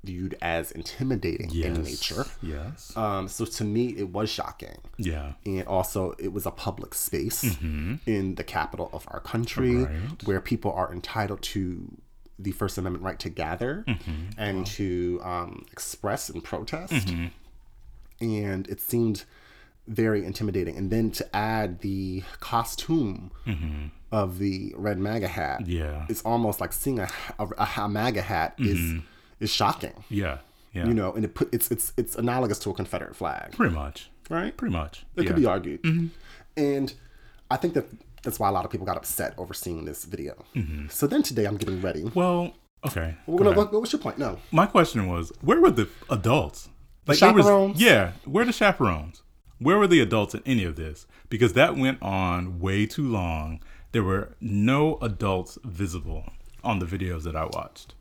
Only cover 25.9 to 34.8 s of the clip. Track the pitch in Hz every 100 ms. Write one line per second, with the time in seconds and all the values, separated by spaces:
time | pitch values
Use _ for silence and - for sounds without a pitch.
25.9 | 73 78 110 110 120 110 98 95 - 139
26.9 | 127 92 - - - 101 - 101 - 104
27.9 | 104 120 104 92 92 82 - 117 90 85
28.9 | 82 78 - - - 107 - 104 - -
29.9 | - - 104 90 69 - _ _ 90 98
30.9 | 113 92 110 110 - - 117 - 117 -
31.9 | - 117 - 120 123 123 101 104 92 98
32.9 | - - - 85 50 50 - 226 80 71
33.9 | - - - - 165 185 - 233 87